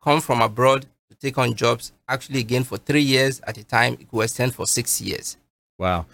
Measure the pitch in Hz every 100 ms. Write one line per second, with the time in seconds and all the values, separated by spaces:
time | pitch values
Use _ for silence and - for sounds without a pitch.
0 | 147 151 - 120 113 110 131 135 135 _
1 | _ _ 139 131 120 110 120 120 - -
2 | - 131 - 135 110 123 127 98 - 143
3 | 143 131 135 131 - 107 - 117 120 120
4 | - 110 110 - 127 - - - 120 -
5 | - - - - _ _ _ - 92 87
6 | 82